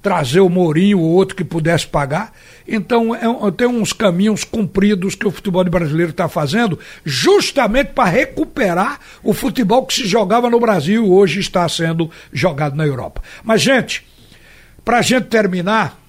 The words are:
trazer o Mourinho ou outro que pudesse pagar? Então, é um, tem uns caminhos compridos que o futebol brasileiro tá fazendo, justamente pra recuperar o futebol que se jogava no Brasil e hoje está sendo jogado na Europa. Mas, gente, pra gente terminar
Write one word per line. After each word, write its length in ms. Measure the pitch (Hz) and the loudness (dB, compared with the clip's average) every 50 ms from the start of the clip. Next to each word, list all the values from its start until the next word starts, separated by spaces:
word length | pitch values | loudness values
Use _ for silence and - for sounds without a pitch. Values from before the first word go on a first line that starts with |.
trazer 400 | _ 202 190 175 151 123 127 175 | _ 0 0 0 -2 0 2 4
o 100 | 196 185 | 4 4
Mourinho 500 | 170 185 180 165 151 156 185 202 208 190 | 4 2 2 2 2 2 4 4 4 4
ou 120 | 160 160 165 | 2 2 4
outro 220 | 185 190 190 - | 2 2 0 -2
que 80 | - 175 | -8 -8
pudesse 440 | - - 165 156 160 170 156 - | -6 -4 -2 0 0 0 0 -2
pagar? 460 | - - 160 143 131 139 170 220 - - - - - - - _ - | -2 -4 -4 -2 -2 -4 -6 -6 -8 -14 -20 -20 -20 -20 -20 _ -6
Então, 460 | 269 220 180 - 240 233 233 226 233 | -4 -4 -2 0 0 0 2 0 -2
é 120 | 233 - | -2 -2
um, 240 | 226 233 - - 208 | -2 -2 0 -2 -2
tem 160 | 170 - 247 | -2 0 -2
uns 260 | 240 247 233 214 - - | 0 0 0 -2 -4 -4
caminhos 520 | - 226 202 175 175 196 220 214 - - | 0 0 0 2 2 2 2 2 -2 -4
compridos 680 | - - 226 214 175 - 196 196 208 214 190 170 196 - | -6 -4 -4 -4 -2 0 2 2 2 2 2 -2 -6 -6
que 120 | - - | -4 -4
o 40 | 214 | -4
futebol 340 | - - - 202 180 185 185 | -4 -4 -6 -4 0 0 0
brasileiro 480 | 185 165 180 170 151 143 160 175 170 151 | 0 0 -2 -2 -2 0 0 -2 -2 -2
tá 160 | - 185 160 | -4 -6 -4
fazendo, 500 | - 175 151 135 143 220 240 220 156 - - - - - _ | -2 -4 -4 -2 0 0 0 0 -2 -6 -10 -20 -20 -14 _
justamente 840 | 160 135 123 127 - 392 403 311 - - 277 247 208 202 269 285 285 | -8 -6 -2 2 4 4 4 2 0 -2 0 0 2 2 0 -2 -2
pra 160 | - - 247 | 0 0 0
recuperar 960 | 190 165 226 302 - - - 311 302 - - 247 190 170 175 196 254 294 - - - - - - | 2 2 0 0 -2 -2 -6 -6 -6 -4 -4 -2 0 0 0 -2 -2 -4 -10 -16 -20 -20 -8 -2
o 100 | - 202 | -2 -2
futebol 520 | - - 277 190 - 247 175 214 254 - | 0 -2 -4 -2 -2 0 2 2 2 0
que 80 | - - | 0 -6
se 120 | - 262 | -4 -4
jogava 440 | 196 170 233 208 180 208 233 240 240 | 0 0 0 0 2 0 0 2 2
no 100 | 240 233 | 0 2
Brasil 440 | 233 233 208 180 135 156 208 226 233 | 2 2 0 0 0 0 0 2 2
e 40 | 202 | 4
hoje 320 | 180 190 202 190 147 196 | 6 6 4 4 2 -2
está 260 | 180 - - 185 175 165 | -6 -2 -2 0 0 0
sendo 400 | - - 165 165 165 165 165 160 - - - - - | -2 -2 -2 -2 0 -2 -4 -4 -6 -16 -20 -12 -8
jogado 440 | 139 117 185 156 135 151 147 139 | -2 -2 -2 0 0 -4 -4 -2
na 100 | 147 156 | -2 -2
Europa. 360 | 147 135 123 - - - - - - - - - | -2 -2 -4 -8 -10 -10 -12 -14 -14 -16 -16 -2
Mas, 200 | - 220 208 - | 0 0 2 4
gente, 440 | - 269 247 202 - - - - - - - - - - - - - - - - - - - _ | 4 2 2 0 -2 -8 -10 -10 -16 -20 -20 -20 -20 -20 -20 -20 -20 -20 -20 -20 -20 -20 -14 _
pra 160 | - 226 240 | 0 0 0
gente 240 | 196 - 240 254 220 | 2 2 0 0 -2
terminar 760 | - - 220 214 202 180 185 170 190 214 220 202 135 - - _ | 0 0 0 0 0 -2 -2 -2 -2 0 0 -2 -2 -6 -14 _